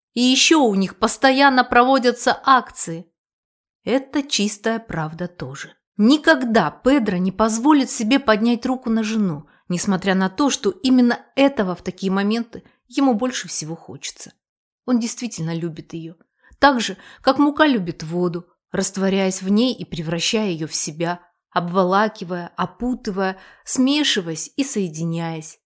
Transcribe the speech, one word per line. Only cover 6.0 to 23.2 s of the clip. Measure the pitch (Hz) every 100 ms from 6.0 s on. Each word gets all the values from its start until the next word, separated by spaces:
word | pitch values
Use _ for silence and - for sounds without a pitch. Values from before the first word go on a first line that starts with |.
Никогда | 214 302 330 302 247 220 151
Педро | - 254 285 208 180
не | 190
позволит | - 220 220 262 302 262
себе | - 214 269
поднять | 277 214 233 233
руку | 262 254 240
на | 226
жену, | 214 220 196 147 - _ _
несмотря | 175 - 185 196
на | 185 190
то, | 185 285
что | - 202
именно | - 262 254 240 233 -
этого | - 277 277 190
в | 175
такие | - 185 190
моменты | 190 202 233 226 - - _ _
ему | - 269
больше | 214 254 254 180
всего | - 151
хочется. | 165 - 139 - - - _ _ _ _ _ -
Он | 247
действительно | 226 - 240 - 160
любит | 165 170 160 -
её. | 170 160 - _ _ _ _
Так | 277 247
же, | 208 190 - -
как | - 269
мука | 294 294 302
любит | 240 165 160
воду, | 156 170 180 170 - _ _
растворяясь | 196 190 190 190 190 190 185
в | 190
ней | 208 254
и | -
превращая | 175 151 160 170 - 220 214
её | 165 156
в |
себя, | - - 151 170 175 _ _ _
обволакивая, | 180 175 185 180 190 220 220 170 180 175 -
опутывая, | 180 - 247 262 - 190